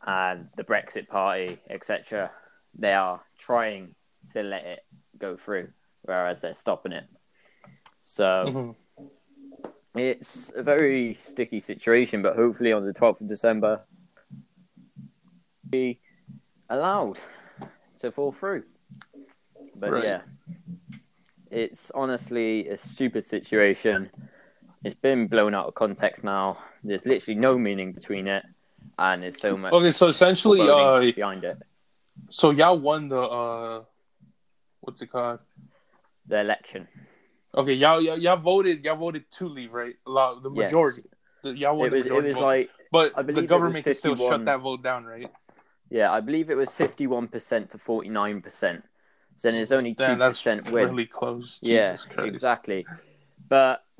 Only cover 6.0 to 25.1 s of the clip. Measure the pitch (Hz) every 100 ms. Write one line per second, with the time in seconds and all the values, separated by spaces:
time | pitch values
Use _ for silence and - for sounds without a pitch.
6 | - 92 90 87 82 82 - 90 92 82
7 | - _ _ _ _ _ - _ - _
8 | - - 98 92 92 131 120 113 _ -
9 | - _ _ - - - - - _ 120
10 | 127 120 - - - - 127 147 147 135
11 | 117 107 - - 120 107 - 98 - 117
12 | 123 104 98 110 117 104 120 107 98 90
13 | 117 101 104 104 117 110 107 107 - _
14 | _ _ - 139 - _ _ _ _ -
15 | - _ _ _ _ _ 139 131 127 117
16 | _ _ - - _ _ - 127 175 202
17 | 120 - - - - - - _ _ _
18 | 123 127 143 135 196 170 - _ - -
19 | - - - _ _ - - - 101 120
20 | 110 90 - - - - - - - -
21 | _ _ _ _ - 117 113 - - -
22 | 131 123 - 120 113 110 - 98 - -
23 | 131 110 - 104 - 110 101 95 113 98
24 | 95 - - _ _ _ _ _ 104 -
25 | 135